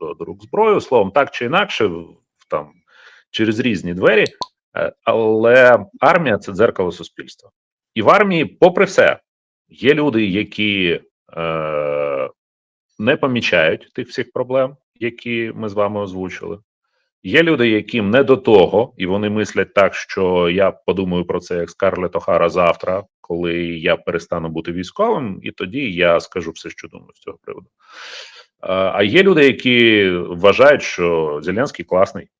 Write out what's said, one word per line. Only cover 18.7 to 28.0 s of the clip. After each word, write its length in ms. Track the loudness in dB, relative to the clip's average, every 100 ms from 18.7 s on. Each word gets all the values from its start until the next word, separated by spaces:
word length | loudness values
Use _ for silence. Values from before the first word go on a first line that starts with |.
| 2 -2 -4
і 100 | -4
вони 240 | -2 -2
мислять 440 | -2 -2 -4 -2
так, 200 | 2 0
що 560 | 0 -10 -4 0 0 0
я 200 | 0 0
подумаю 540 | -2 -4 -2 -2 -4
про 160 | -4 -6
це 160 | -6 -8
як 140 | -8
Скарлетт 460 | -4 -2 -2 -4 -6
О'Хара 320 | -2 0 0
завтра, 560 | 2 0 0 -4 -6 -8 _
коли 360 | -10 -6 -4 -4
я 320 | -6 -4 -4 -4
перестану 520 | -4 -8 -6 -8 -8
бути 240 | -8 -8
військовим, 680 | -10 -8 -4 -4 -4 -6 -10
і 80 | -12
тоді 420 | -12 -10 -8 -6
я 280 | 0 2 2
скажу 300 | -2 -10 -10
все, 200 | -12 -16
що 180 | -18 -20
думаю 220 | -20 _
з 60 | _
цього 180 | -20 -18
приводу. 240 | -18 -18 -20
Е, 1080 | _ _ -20